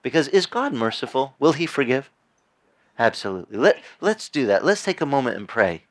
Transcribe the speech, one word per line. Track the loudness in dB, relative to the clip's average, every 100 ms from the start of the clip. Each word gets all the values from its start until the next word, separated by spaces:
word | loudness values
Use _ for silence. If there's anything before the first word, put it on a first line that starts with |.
Because | 0 0 4
is | 2 2
God | -4 -4
merciful? | -2 -2 -2 -4 -2 -4 _
Will | 2
he | 2 -2
forgive? | -2 0 0 -2 _ _ _ _ _ _ _ _ 0
Absolutely. | 0 0 -8 -8 -8 0
Let, | 2 2 -6 -4
let's | -4 -2 -6
do | -2 2
that. | 2
Let's | 2 0
take | -2 -4
a | 0
moment | 0 0 -6
and | -6
pray | 0 0 0 _